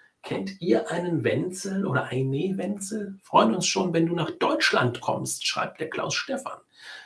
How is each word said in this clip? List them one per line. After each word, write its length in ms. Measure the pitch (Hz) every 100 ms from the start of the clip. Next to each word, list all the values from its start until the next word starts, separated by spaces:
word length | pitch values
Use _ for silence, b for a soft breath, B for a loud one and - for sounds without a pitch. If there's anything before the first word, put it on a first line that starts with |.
| b _
„Kennt 360 | - 170 196 -
ihr 300 | 170 - -
einen 340 | 170 180 156
Wenzel 640 | 113 123 180 - 196 190 -
oder 200 | 131 -
eine 520 | 127 135 135 190 190
Wenzel? 600 | 202 208 - 214 196 196
Freuen 320 | - 165 226
uns 140 | 185 -
schon, 260 | 196 180
wenn 140 | 165 165
du 80 | 170
nach 160 | 151
Deutschland 680 | - 320 320 - 208 123 -
kommst“, 460 | - 143 131 - -
schreibt 340 | 147 160 -
der 120 | 156
Klaus 240 | - - -
Stefan. 420 | - - - - _ B B B